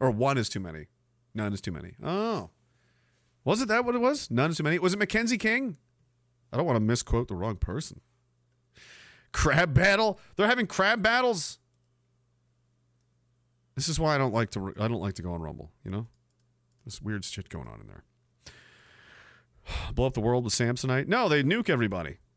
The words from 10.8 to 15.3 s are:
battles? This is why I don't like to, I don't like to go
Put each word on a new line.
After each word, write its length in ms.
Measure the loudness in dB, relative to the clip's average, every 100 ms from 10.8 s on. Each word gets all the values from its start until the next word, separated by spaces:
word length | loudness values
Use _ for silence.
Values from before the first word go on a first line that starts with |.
| 2 4
battles? 560 | 4 4 2 0 -4 -10 _ _ _ _ _ _ _ _ _ _ _ _ _ _ _ _ _ _ _ _ _
This 140 | -6 -4
is 120 | 0
why 140 | 2
I 40 | 2
don't 160 | 2
like 160 | 0 -2
to, 240 | -4 -6 -4
I 80 | -2
don't 120 | -2
like 140 | -4
to 80 | -6
go 100 | -6